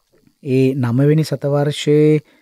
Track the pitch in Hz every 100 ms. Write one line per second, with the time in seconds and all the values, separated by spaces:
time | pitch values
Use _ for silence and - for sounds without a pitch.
0 | _ _ _ _ 151 131 131 139 120 120
1 | 143 151 156 135 143 143 147 143 - 147
2 | 151 151 - _